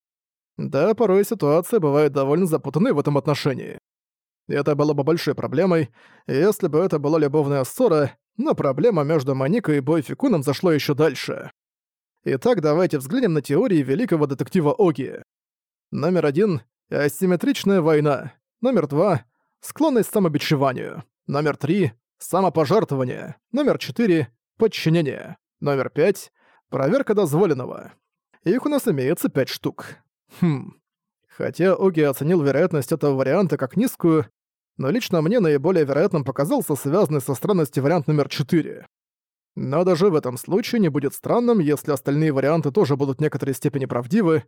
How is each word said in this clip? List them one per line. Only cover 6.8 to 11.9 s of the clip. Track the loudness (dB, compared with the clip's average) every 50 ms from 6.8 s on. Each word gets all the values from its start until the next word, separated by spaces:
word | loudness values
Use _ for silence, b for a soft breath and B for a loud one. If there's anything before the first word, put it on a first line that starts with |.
| 0 0 0 -2
была | 0 0 0 2
любовная | 2 2 2 0 0 0 0 -2 -2
ссора, | -4 -2 0 2 2 4 2 2 0 -4 _ _ _ _ -4
но | -2 -2 0
проблема | 0 0 0 0 2 2 2 2 2 2
между | 2 0 0 0 0 -2
Манико | 0 0 0 0 0 0 0 0
и | 0
Бойфикуном | 0 0 0 0 0 -4 -4 -2 0 2 2 2 0
зашла | -2 -2 0 0 2 2
еще | 2 0 0 0
дальше. | 2 2 0 0 -2 -6 -8 -8 -10 -10 -14 -18 _ _ _ _ _ _ _